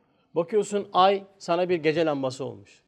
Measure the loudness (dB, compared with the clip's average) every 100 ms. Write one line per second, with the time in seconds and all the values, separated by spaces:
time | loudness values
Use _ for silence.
0 | _ _ _ -4 0 0 0 -4 -2 4
1 | 4 4 -4 _ -4 -2 0 0 0 2
2 | 0 -2 -4 -6 -10 -12 -20 _